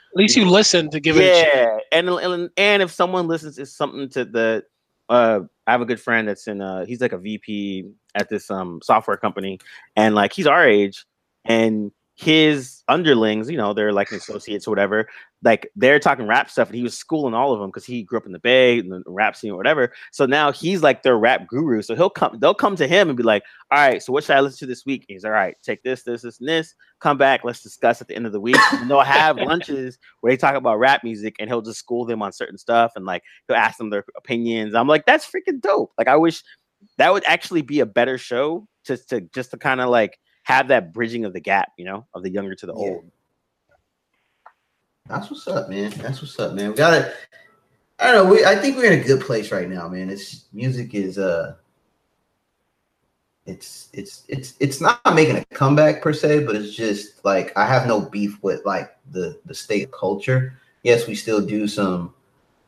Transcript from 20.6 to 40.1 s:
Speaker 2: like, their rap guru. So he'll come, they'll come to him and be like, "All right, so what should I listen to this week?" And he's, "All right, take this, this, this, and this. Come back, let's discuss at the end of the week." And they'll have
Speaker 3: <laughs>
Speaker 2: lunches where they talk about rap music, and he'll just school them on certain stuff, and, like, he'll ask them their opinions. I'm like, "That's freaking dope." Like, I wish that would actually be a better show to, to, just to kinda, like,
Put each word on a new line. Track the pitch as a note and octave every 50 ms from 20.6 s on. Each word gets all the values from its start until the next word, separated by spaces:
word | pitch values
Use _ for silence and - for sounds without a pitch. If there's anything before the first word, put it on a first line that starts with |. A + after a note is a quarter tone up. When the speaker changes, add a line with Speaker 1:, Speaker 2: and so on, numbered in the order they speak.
| - E3 G3 F3+ D#3
Speaker 2:
like, | D3 C3 - _
their | C3+ B2 A2
rap | G#2+ A#2+ B2+ - F#2+ -
guru. | A#2 C3 E3 D3+ A#2 G#2+ G2+
So | - A2+
he'll | D3+ F3 F#3+
come, | - - - C3 - A#2
they'll | B2 D#3 G3
come | - - G#3 G3
to | E3 D3 C3
him | D#3+ G3 G3+ E3
and | C3+
be | A#2+ A#2
like, | A2+ G#2+ G2+ - - - - - _ C#3
"All | C#3+ D3 C#3
right, | A#2+ F2 -
so | - B2+
what | D3 C#3+
should | - D3
I | C3+ C#3
listen | C#3 B2+ -
to | D3
this | B2+ B2 - _
week?" | C3+ C3+ A#2+ - _
And | G2+
he's, | F#2 F#2+
"All | G#2+ G#2+
right, | G#2+ G2 F2+ - _ _
take | - G#2+ - _
this, | B2+ C3 B2 _
this, | B2 A#2+ A#2 -
this, | A#2+ - _
and | A#2 C#3+
this. | E3 E3 D#3+ - _ _ _ _ _ _
Come | - D#3+ D3 C3
back, | C#3 C3+ C3+ B2+ -
let's | A#2+ A#2 - -
discuss | G#2+ - _ - A#2+ A#2 - -
at | _
the | -
end | G#2 A#2
of | A2+ G2+
the | G#2 G2
week." | A#2 - - - - - C#4
And | A#2+ B2
they'll | C#3 C#3 C#3
have | C#3 C#3 C#3+ D#3 D#3 D3+ A#2+
Speaker 3:
<laughs> |
Speaker 2:
lunches | C3+ C#3+ D#3+ F3 E3+ - D3 C3+ C3 B2+ B2 _ _ _ _ _ -
where | A#2 C3
they | C3
talk | - C#3+ C#3
about | C#3 B2+ B2 A2 G#2+
rap | B2 C3 C#3 - -
music, | A#2 A2+ G#2 G#2 A2 G#2 -
and | G#2+ A2+
he'll | B2 A#2 G#2+
just | A2+ A2 -
school | - _ B2 A#2+ B2
them | A#2 A#2 A2 G#2
on | G2 -
certain | - B2 - F#2+ G2
stuff, | - - A#2 A#2 A#2 A#2 -
and, | G#2+ F#2
like, | F#2+ F2+ F2 - - - _ _ -
he'll | B2
ask | A2+ A2 G2+ F2+ -
them | A#2+ G#2+
their | G#2 G2+ G2 - _ -
opinions. | _ - A#2+ A#2 A#2 A#2 A2+ A2+ A2 G#2+ G#2
I'm | A#2 A#2+ C#3
like, | D3+ D#3 -
"That's | - C#4 D#4 - -
freaking | - F#4 - - D#4 C4 -
dope." | - G4 - A3 - _ -
Like, | A2+ B2
I | C3+
wish | D3+ E3 E3 D#3+ - - _ - _ _ _ _ _ _ _ _ -
that | C3+ E3+ F#3+
would | G3+ -
actually | - E3 E3+ - - F#3+ E3 C#3+
be | A#2 C#3+ D3
a | B2
better | A2 G2 B2 A#2+ B2+ C3 B2
show | - - B2 A#2+ C#3 D3+ E3 B2 G#2 _ _ _ _
to, | - C3+ A#2+ _ _
to, | B2+ A#2 F2+ E2 _
just | C3 B2 - -
to | A2+
kinda, | - D3 C3 B2+ B2+ B2
like, | A#2+ A#2+ A2 G2+